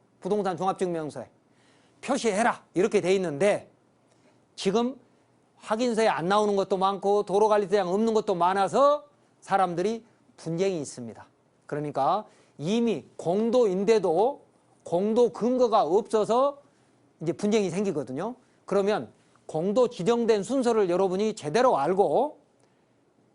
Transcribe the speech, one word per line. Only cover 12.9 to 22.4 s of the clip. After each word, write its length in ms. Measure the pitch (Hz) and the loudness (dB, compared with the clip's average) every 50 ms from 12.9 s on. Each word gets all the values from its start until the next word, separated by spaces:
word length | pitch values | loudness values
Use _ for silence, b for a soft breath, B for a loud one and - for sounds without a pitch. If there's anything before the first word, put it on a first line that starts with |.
| 185 127 - - _ | -2 -4 -8 -12 _
공도인데도 1200 | - - 160 185 208 226 233 220 254 240 196 180 190 202 202 226 214 180 175 160 180 220 277 285 - - _ _ _ _ _ _ _ _ | -8 -4 -2 -2 0 0 0 2 2 2 2 0 0 2 2 2 2 2 2 2 2 2 0 -2 -6 -14 _ _ _ _ _ _ _ _
공도 500 | - 170 180 202 220 226 247 240 220 - | -4 -2 -2 0 2 2 4 2 2 2
근거가 500 | - 196 247 254 254 254 220 226 202 160 | -2 -2 0 2 2 2 4 4 2 2
없어서 800 | 147 180 220 - - 226 214 196 185 226 247 277 285 277 - b b b b b b b b _ _ _ _ | 4 2 0 0 0 0 0 2 2 2 2 2 0 -2 -6 b b b b b b b b _ _ _ _
이제 120 | 160 165 - | -6 -6 -4
분쟁이 360 | - 208 208 220 220 196 175 | -2 0 0 2 2 0 0
생기거든요. 680 | 156 196 214 196 143 151 127 127 127 147 190 233 247 b b b b b b | -2 -2 -4 -2 -4 -4 -6 -6 -8 -8 -8 -8 -10 b b b b b b
그러면 460 | - 190 202 190 202 214 165 117 - b b b b b b _ | -2 0 0 2 0 -2 -2 -6 -10 b b b b b b _
공도 440 | - - 156 175 202 202 254 247 233 | -8 -6 -4 -2 0 2 2 2 2
지정된 540 | - - 170 214 233 240 233 208 220 202 185 | 0 -2 0 0 0 2 2 2 2 0 0
순서를 460 | 220 262 269 226 240 226 220 202 170 | -2 -2 0 0 2 2 2 2 2
여러분이 460 | 175 180 196 185 185 190 214 220 208 | 2 2 0 0 0 -2 -2 -2 -4
제대로 420 | - 139 151 151 226 262 254 185 | -6 -6 -2 0 2 4 4 4
알고 600 | 135 139 165 190 190 190 147 151 208 277 302 - - | 2 0 0 2 2 2 2 2 0 0 -2 -4 -12